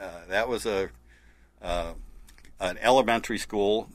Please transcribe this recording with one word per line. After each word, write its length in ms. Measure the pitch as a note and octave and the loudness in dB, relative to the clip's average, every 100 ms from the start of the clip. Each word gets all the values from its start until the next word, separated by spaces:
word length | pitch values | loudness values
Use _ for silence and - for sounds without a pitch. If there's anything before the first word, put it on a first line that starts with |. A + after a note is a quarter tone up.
uh, 200 | F#2+ E2+ E2+ | -14 -14 -2
that 200 | G2 A#2+ | 0 0
was 160 | A2+ A2+ | 0 0
a, 240 | G2 F#2+ - - - - - - _ | 0 -2 -6 -20 -20 -20 -20 -20 _
uh, 320 | F2+ F2 E2+ - - - - - - - | -4 -4 -4 -10 -14 -18 -20 -20 -20 -6
an 180 | F#2 F#2 | -4 2
elementary 560 | A2 C3 A#2 A#2 - G#2 | 6 6 6 2 0 -6
school 500 | - G#2+ G2+ A2 - | -4 0 2 2 -2